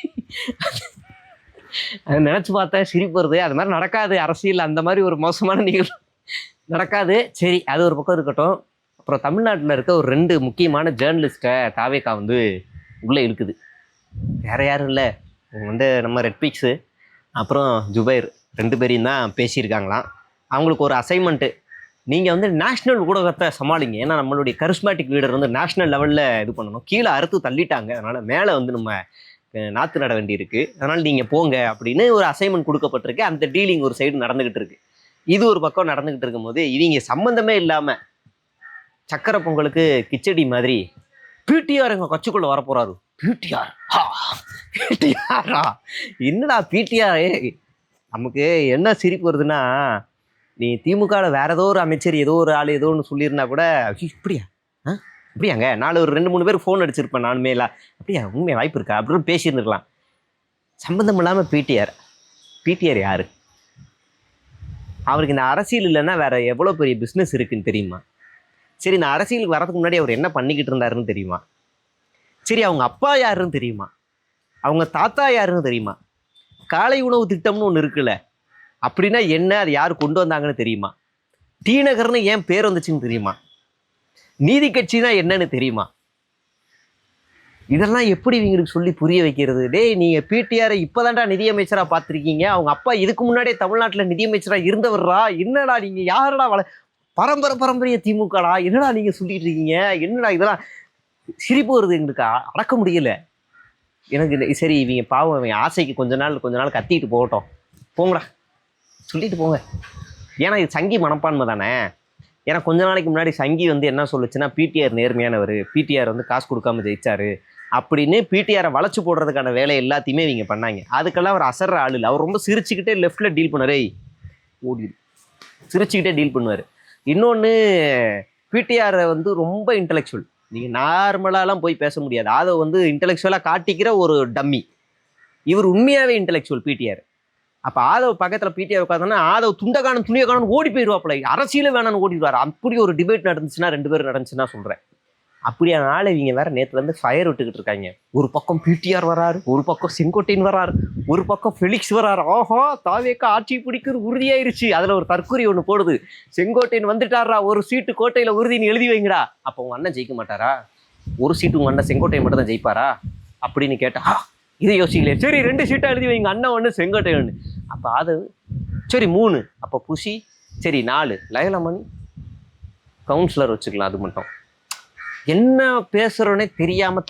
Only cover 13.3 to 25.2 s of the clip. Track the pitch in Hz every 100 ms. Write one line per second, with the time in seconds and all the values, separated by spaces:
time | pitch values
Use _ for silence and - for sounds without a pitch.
13.3 | 101 101 - - _ _ _ _ - -
14.3 | - 107 120 139 143 139 135 127 104 -
15.3 | _ _ 107 104 110 135 127 117 123 117
16.3 | - 151 - 131 143 - _ _ _ _
17.3 | 127 107 139 139 113 104 104 113 127 98
18.3 | - _ - 110 117 123 120 120 135 113
19.3 | 98 120 - 110 107 98 110 - - _
20.3 | _ _ 135 165 160 139 131 120 180 180
21.3 | 143 139 - _ - - _ - 156 185
22.3 | 170 202 156 196 254 254 247 170 196 175
23.3 | 160 170 - 143 160 131 107 135 156 135
24.3 | 143 135 - 160 190 202 175 131 143